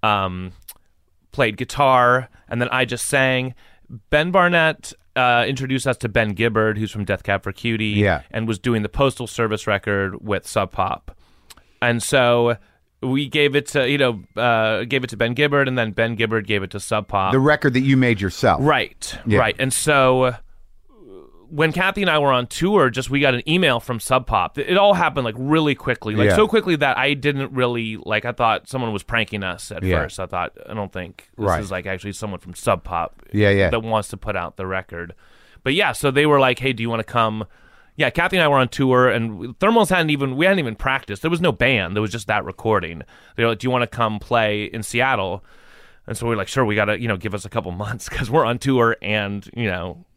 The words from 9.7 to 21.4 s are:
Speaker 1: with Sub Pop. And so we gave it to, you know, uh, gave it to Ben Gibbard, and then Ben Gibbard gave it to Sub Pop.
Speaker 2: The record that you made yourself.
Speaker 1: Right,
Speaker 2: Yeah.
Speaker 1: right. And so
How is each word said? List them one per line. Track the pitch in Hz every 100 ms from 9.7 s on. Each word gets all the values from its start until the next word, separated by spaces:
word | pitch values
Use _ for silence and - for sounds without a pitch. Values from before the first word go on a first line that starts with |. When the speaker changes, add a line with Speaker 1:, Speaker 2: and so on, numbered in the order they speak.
| 101 - 101 98 95 104
Speaker 1:
with | 98 -
Sub | - 98
Pop. | - 92 - - - _ _ _ - _ _
And | 120 117
so | - 139 123 120 117 113 _ _ _ _
we | 127 135 139
gave | 151 143 139
it | 139
to, | 147 127
you | 143
know, | 131 110 - -
uh, | 120 117 110 107
gave | 117 135
it | 123
to | 104
Ben | 117
Gibbard, | 120 147 143 135
and | 127
then | 113
Ben | 104 113 113
Gibbard | 110 110 101
gave | 104
it | 95
to | 104
Sub | - 107 101
Pop. | 101 95
Speaker 2:
The | 127
record | 139 151 143
that | 127
you | 135 131
made | 127 110
yourself. | 98 - 120 78
Speaker 1:
Right, | 139 139 98 - - - 117
Speaker 2:
Yeah. | 107
Speaker 1:
right. | 113 -
And | 131
so | - 151 143 131 127 127 117 - - - - - 233 147 95 67 78